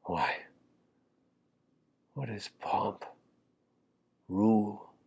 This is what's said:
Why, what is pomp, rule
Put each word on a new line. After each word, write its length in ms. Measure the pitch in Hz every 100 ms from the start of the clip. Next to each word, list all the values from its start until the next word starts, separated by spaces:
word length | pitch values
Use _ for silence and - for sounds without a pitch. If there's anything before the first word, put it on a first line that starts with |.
Why, 320 | - 87 - - - _ _ _ _ _ _ _ _ _ _ _ _ _ _ _ _
what 160 | - 127
is 200 | 107 - -
pomp, 460 | - - 107 101 - - _ _ _ _ _ _ _ _ _ _ _
rule 640 | 92 107 110 104 69 - -